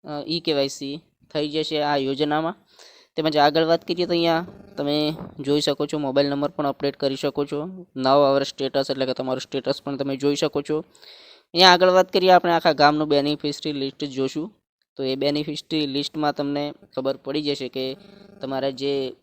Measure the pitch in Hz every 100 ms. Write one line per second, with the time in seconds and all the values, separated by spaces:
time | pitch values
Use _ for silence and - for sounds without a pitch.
0 | - 147 143 165 160 143 139 - 139 147
1 | _ _ _ 156 151 151 151 156 147 143
2 | 135 135 151 151 160 196 _ _ - -
3 | _ - 156 151 147 156 160 165 - 175
4 | 175 170 170 165 175 - - - 143 147
5 | 151 160 - - 139 147 151 143 147 151
6 | 139 135 143 143 143 - 143 135 139 -
7 | 139 135 143 135 143 147 165 185 175 131
8 | 131 139 143 139 135 - 135 139 135 135
9 | 131 127 131 127 - 139 127 139 - 139
10 | 139 135 143 143 151 147 143 156 - _
11 | - - - - _ 170 185 175 185 185
12 | 185 196 185 180 175 165 170 147 147 151
13 | 151 143 139 147 147 143 156 143 135 -
14 | 143 131 135 151 160 _ _ _ _ -
15 | 135 131 143 147 151 147 - 156 147 135
16 | 143 156 147 143 143 143 147 - 196 -
17 | 131 135 - 151 147 139 127 131 131 131
18 | - - - - 135 135 135 127 139 139
19 | 131 -